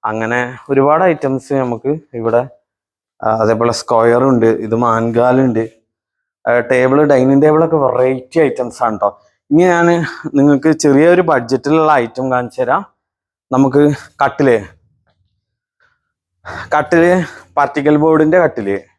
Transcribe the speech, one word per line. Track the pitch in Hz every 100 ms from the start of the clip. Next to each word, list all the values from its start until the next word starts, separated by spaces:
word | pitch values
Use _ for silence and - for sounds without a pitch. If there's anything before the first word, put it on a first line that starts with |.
| 113
അങ്ങനെ | 110 113 120 123 123 -
ഒരുപാട് | 139 139 156 185
ഐറ്റംസ് | 156 139 131 - 139
നമുക്ക് | 127 117 131 156 _ 120
ഇവിടെ, | 113 117 127 _ _ _ _ _ _ _
ആ, | 110 113
അതേപോലെ | 110 113 117 113
സ്ക്വയർ | - 117 117 120 135
ഉണ്ട്, | 123 113 110 107
ഇത് | 113
മാൻകാലുണ്ട്. | 120 113 117 117 123 127 131 110 113 _ _ _ _ _ _ _ -
ആ, | 120 120
ടേബിൾ, | 131 131 139 151
ഡൈനിങ് | 135 131 139
ടേബിളൊക്കെ | 151 156 165 160
വെറൈറ്റി | 135 117 127 131 127 165 147
ഐറ്റംസ് | 123 120 - 120
ആണ് | 104
ട്ടോ. | 104 - _ _ _
ഇനി | 147 185
ഞാൻ | 170 170 170 160 - - 143
നിങ്ങൾക്ക് | 143 143 151 156
ചെറിയൊരു | 147 139 160 175 165
ബഡ്ജറ്റിലുള്ള | 143 120 131 143 160 156 147
ഐറ്റം | 117 - 131
കാണിച്ചു | 127 123 -
തരാം. | 127 156 202 _ _ _ _ _ _
നമുക്ക് | 131 135 139 147 143 - _
കട്ടില്, | 139 - 139 113 95 _ _ _ _ _ _ _ _ _ _ _ _ _ _ _ _ _ - - -
കട്ടില് | 147 147 170 175 180 165 - - -
പാർട്ടിക്കൽ | 139 - 143 151
ബോർഡിന്റെ | 160 156 156 180
കട്ടില് | 160 - 101 98 -